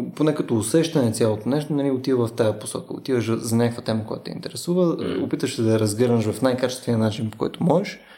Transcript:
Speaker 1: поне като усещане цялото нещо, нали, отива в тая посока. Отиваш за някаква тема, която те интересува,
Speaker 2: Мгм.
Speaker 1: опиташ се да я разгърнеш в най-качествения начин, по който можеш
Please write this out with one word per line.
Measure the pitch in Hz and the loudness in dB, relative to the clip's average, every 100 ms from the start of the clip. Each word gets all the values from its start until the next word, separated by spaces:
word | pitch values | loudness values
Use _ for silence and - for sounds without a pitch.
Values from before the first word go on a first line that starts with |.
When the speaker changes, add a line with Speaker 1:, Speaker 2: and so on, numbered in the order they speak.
| 123 - | -6 0
Speaker 1:
поне | 151 | 0
като | 151 - 113 | 2 0 0
усещане | 107 165 160 156 117 | 2 2 2 2 2
цялото | 110 117 107 120 | 2 2 2 -2
нещо, | 147 147 | -2 -2
нали, | 143 139 | -2 0
отива | 127 131 127 117 | 0 0 2 0
в | |
тая | 120 110 104 | 2 0 0
посока. | - - - | -6 -8 -8
Отиваш | - - 123 110 | -8 -2 0 0
за | 113 113 113 | -2 0 2
някаква | 117 117 | 2 0
тема, | - 110 107 | -4 -4 -4
която | - | -8
те | - | -8
интересува, | - - - - 180 170 | -10 -10 -8 -2 2 2
Speaker 2:
Мгм. | - - - | 0 -4 -4
Speaker 1:
опиташ | 120 147 131 - | -4 -2 -4 0
се | |
да | 110 | 2
я | 110 | 4
разгърнеш | 107 104 123 117 | 2 2 2 4
в | 107 101 | 2 0
най-качествения | 131 123 123 - - 113 | 0 2 -2 -2 -2 2
начин, | 110 107 110 | 2 0 -6
по | - | -4
който | 139 - | -4 0
можеш | 170 165 202 - - | 2 2 0 -10 -20